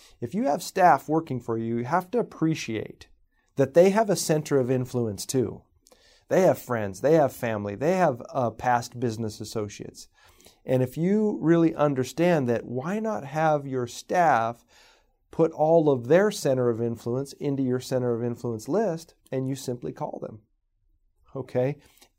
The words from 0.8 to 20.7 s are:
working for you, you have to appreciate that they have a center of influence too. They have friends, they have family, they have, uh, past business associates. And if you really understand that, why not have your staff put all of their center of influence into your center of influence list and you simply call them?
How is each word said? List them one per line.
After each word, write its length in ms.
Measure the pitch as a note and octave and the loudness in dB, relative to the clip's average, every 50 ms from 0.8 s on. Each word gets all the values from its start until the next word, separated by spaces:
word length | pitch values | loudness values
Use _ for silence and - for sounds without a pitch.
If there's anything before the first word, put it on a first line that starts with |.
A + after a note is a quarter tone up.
| F3+ E3+ D3 - - - | 6 6 6 6 2 0
working 300 | D3+ D#3+ D#3+ - C3 B2 | -2 -2 0 -2 -6 -6
for 180 | - - A2+ | -4 -4 -4
you, 220 | A2+ A2+ A2+ A#2 A#2 | -4 -2 -2 -2 -4
you 60 | A#2+ | -2
have 260 | C3 E3 F#3 F3+ F3+ | -2 -2 -2 -2 -2
to 80 | - A#3+ | -4 -4
appreciate 880 | F#3 - - - D#3+ D#3+ D#3 - - - A2 G#2 - - - - - _ _ _ _ _ _ _ _ _ - | -4 -4 -4 -2 0 0 0 -2 -4 -8 -6 -8 -8 -10 -14 -20 -20 _ _ _ _ _ _ _ _ _ 0
that 200 | - C3+ C3+ - | 0 0 4 6
they 160 | E3+ F3+ G3 | 6 8 8
have 200 | F#3+ A3 A3+ G3+ | 6 4 2 2
a 60 | F3 | 0
center 420 | - - - D#3+ D#3 D3 - C#3+ C#3 | -2 0 0 0 0 0 0 0 0
of 140 | B2 A#2+ | 2 2
influence 520 | C3 B2+ B2+ B2+ - B2 A#2 A2 G2 - - | 0 -2 -2 -2 -4 -4 -4 -4 -6 -8 -8
too. 380 | - - C3 A2+ A2 G2 - _ _ _ _ _ _ _ _ _ _ _ _ _ - | -4 -2 0 0 -2 -4 -10 _ _ _ _ _ _ _ _ _ _ _ _ _ 0
They 120 | C#3 F3 | 2 4
have 180 | F#3+ D#3+ B2 - | 4 4 2 2
friends, 420 | - - A#2+ A2 G#2 G2 F#2+ - | -2 -4 -4 -2 -2 -4 -4 0
they 140 | B2+ C#3+ D#3+ | 2 4 4
have 180 | D#3+ C#3+ B2 | 6 4 2
family, 440 | - - B2+ A#2 A2 G#2 G2+ G2+ G2+ | 0 -4 -4 -4 -2 -2 -4 -6 -6
they 200 | G2 C3+ E3+ F#3+ | -4 -2 0 2
have, 240 | F#3 F3+ D3+ B2 A#2 - - | 2 2 2 0 -2 -6 -6
uh, 200 | - C#3 B2 A2+ | -2 -2 -2 -2
past 480 | G#2 - - B2+ A#2+ A#2+ B2 - - A#2+ | -2 -2 0 2 2 2 2 -2 -6 -4
business 420 | B2+ A#2 A2 A2+ A2+ G#2+ G#2+ - | -2 -2 -2 -2 -6 -6 -6 -8
associates. 680 | A2 - - A2+ G#2 G#2 - - - - - - - _ _ _ _ - _ _ - - _ _ - | -12 -8 -6 -6 -6 -6 -8 -14 -16 -16 -16 -20 -20 _ _ _ _ -20 _ _ -20 -20 _ _ -4
And 180 | - C3 B2+ | -2 0 0
if 140 | B2+ B2 - | 0 0 -2
you 420 | D3+ E3 F#3 G3+ G#3+ G#3+ G#3 - - | -2 0 2 2 2 2 0 -2 0
really 360 | D3+ D#3 E3+ E3+ E3 D#3+ - | 2 2 4 4 4 2 2
understand 720 | C#3+ D3 D3 C#3 B2+ A#2+ - - D#3+ E3+ F3+ F3 D3+ C3 A#2+ | 2 0 0 2 0 -4 -4 -2 0 2 2 2 2 2 0
that, 160 | A#2 G#2+ - | 0 -2 -2
why 340 | - A#2+ B2+ C3+ E3+ G3+ A3 | -6 -8 -8 -6 -6 -6 -4
not 260 | A3 A3 G#3 G#3 C3+ | -4 -4 -6 -6 -8
have 440 | C#3 D3 D#3 D#3+ D#3 D3+ D3 C#3 C#3 | -6 -4 0 2 2 2 0 -2 -4
your 180 | C3 B2+ B2 | -4 -4 -4
staff 800 | A#2+ - - - - G3 F3+ E3+ D#3 C3 A2+ A2+ A#2 A#2+ - _ _ _ _ _ _ _ _ _ _ _ _ _ _ | -6 -8 -12 -6 -2 2 4 4 4 4 4 2 -2 -6 -8 _ _ _ _ _ _ _ _ _ _ _ _ _ _
put 220 | - - E3 E3 | 0 0 0 0
all 380 | D#3+ D3 D3+ D#3 E3+ E3+ D#3 D3 | 2 0 2 4 6 6 6 4
of 180 | C#3 B2+ A#2 B2 | 2 2 2 4
their 240 | D#3+ F3+ G3+ G#3+ | 4 4 4 4
center 380 | G#3 - - C#3+ C3 B2+ B2 A#2+ | 0 -2 0 0 0 2 2 0
of 120 | A#2 A2 | 0 0
influence 520 | A#2 A#2 A#2 A2+ - A#2 A#2+ C3 C#3 C#3 - | -2 -4 -4 -6 -6 -4 -4 -4 -6 -8 -10
into 280 | - D3 C#3+ C#3 C3+ | -6 -4 -4 -2 -2
your 160 | C3+ B2 B2 B2 | -2 -2 -2 -2
center 360 | B2+ - C3+ B2+ B2 B2 A#2 | -4 -4 -4 -2 -2 -2 -2
of 100 | A2+ A#2+ | -2 -2
influence 440 | A#2+ A#2+ A#2 - A#2+ A2+ A2 - C3 | -4 -6 -6 -6 -6 -6 -6 -6 -4
list 460 | D#3+ G#3+ A3+ F#3 D#3+ E3+ - _ _ _ _ - | -2 -2 0 -2 -4 -6 -10 _ _ _ _ -8
and 160 | C3 C3+ C3 | -6 -4 -4
you 80 | C3 C#3 | -4 -6
simply 380 | C3 - C3 B2 B2 - - | -6 -6 -8 -8 -8 -8 -10
call 260 | - - D3 - - - | -10 -8 -10 -10 -10 -10
them? 200 | - - - G#2+ _ _ _ _ _ _ | -12 -12 -14 -14 _ _ _ _ _ _